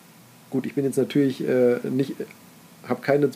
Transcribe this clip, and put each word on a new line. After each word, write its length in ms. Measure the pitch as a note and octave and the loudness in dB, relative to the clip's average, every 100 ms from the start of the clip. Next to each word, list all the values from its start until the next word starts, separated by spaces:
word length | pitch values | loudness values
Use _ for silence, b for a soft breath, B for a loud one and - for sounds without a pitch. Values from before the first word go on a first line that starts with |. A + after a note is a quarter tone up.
| - - - - - | -20 -20 -20 -20 -8
gut, 160 | C3 - | -6 -4
ich 80 | |
bin 120 | - C#3 | -2 -2
jetzt 120 | B2+ | 0
natürlich, 480 | A#2+ D3 C#3 B2+ - | 0 2 2 0 0
äh, 340 | B2+ B2 B2 - | 4 4 2 0
nicht, 220 | C3 C3+ - - - - - - - - | -2 -2 -6 -12 -14 -20 -20 -20 -12 -6
hab 160 | B2+ | -4
keine 260 | - C#3+ C#3+ | 0 2 2